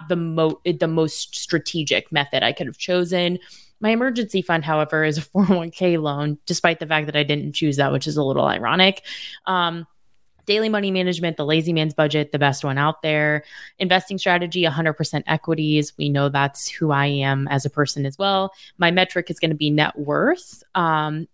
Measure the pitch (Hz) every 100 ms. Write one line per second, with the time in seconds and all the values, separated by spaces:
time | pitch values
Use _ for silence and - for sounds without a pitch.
0 | 160 170 165 160 160 - 180 180 165 165
1 | 160 - - - - 165 - 170 143 95
2 | - 156 139 131 113 - 135 - - 180
3 | 170 180 175 180 - - - _ 214 226
4 | 262 240 214 190 175 165 151 156 151 156
5 | 156 151 - 196 190 180 165 - 180 165
6 | 151 143 151 147 - 170 175 165 156 156
7 | 151 147 147 147 151 - 156 139 139 139
8 | 156 147 135 135 139 92 113 165 190 196
9 | - - - - - 185 170 170 165 _
10 | _ _ _ _ - 214 220 214 196 185
11 | 180 165 170 156 147 160 160 160 156 151
12 | 151 151 147 143 143 135 143 135 147 -
13 | 156 151 151 151 - - - - 180 185
14 | - 190 190 175 175 180 165 147 160 151
15 | 151 147 - 156 - 160 151 151 147 -
16 | 147 143 143 139 139 - - - 156 139
17 | 143 143 135 135 139 139 139 147 143 147
18 | 139 139 196 190 196 - - - 175 180
19 | 185 180 175 165 160 156 151 151 151 -
20 | 143 147 226 359 - - _ 190 165 156
21 | 151 151 170